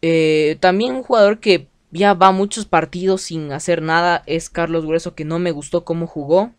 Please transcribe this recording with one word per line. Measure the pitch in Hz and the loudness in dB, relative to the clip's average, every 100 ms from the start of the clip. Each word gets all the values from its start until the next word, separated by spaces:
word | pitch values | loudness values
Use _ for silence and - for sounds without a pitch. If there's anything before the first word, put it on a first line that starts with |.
Eh, | 165 165 156 156 151 156 | 0 2 2 2 0 2
también | 185 185 240 | 2 2 -2
un | 262 | -6
jugador | 254 226 202 214 | -2 4 4 2
que | 220 175 135 _ _ | 2 2 0 _ _
ya | 165 202 | 0 2
va | 190 185 | 6 4
muchos | 190 202 226 208 | 4 -2 -6 -2
partidos | 165 160 180 185 190 | -2 -2 -4 -2 -2
sin | - 160 151 | -4 -10 -8
hacer | 139 175 170 | -8 -4 -4
nada | 160 165 175 170 - | 0 0 2 -2 -2
es | 165 - | -6 -6
Carlos | - 165 165 156 | -6 -2 -2 -2
Grueso, | 160 175 | -4 -4
que | 170 | -10
no | 151 165 | -6 -4
me | 180 | -2
gustó | 147 143 170 | -6 -4 -6
cómo | 170 170 165 | -4 -6 -6
jugó. | - 143 170 220 | -8 0 2 2